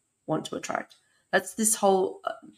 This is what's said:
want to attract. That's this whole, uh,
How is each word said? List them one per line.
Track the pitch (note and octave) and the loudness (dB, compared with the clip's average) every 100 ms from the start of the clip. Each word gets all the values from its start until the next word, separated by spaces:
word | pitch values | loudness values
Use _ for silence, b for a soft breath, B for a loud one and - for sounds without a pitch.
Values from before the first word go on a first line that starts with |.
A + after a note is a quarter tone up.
| _ _ - | _ _ -6
want | D#3 - | -4 -4
to | - | -8
attract. | - - - _ _ _ _ | -6 -6 -6 _ _ _ _
That's | F#3+ - | -2 -2
this | - A3 - | -2 0 2
whole, | G3 F#3+ F#3+ - | 4 4 2 -4
uh, | - - - | -8 -10 -12